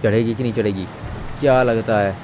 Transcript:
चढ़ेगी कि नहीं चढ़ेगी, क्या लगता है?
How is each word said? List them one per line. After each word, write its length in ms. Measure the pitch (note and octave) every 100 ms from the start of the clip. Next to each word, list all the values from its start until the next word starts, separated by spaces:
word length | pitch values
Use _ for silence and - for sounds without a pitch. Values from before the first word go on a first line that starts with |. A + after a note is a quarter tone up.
चढ़ेगी 320 | A2 G#2+ A#2 A2
कि 80 |
नहीं 100 | B2
चढ़ेगी, 320 | A2 G#2 F#2+ F2+ - - - - -
क्या 240 | C#3 B2+
लगता 360 | B2+ A2+ A2 G#2+
है? 160 | G2+ F#2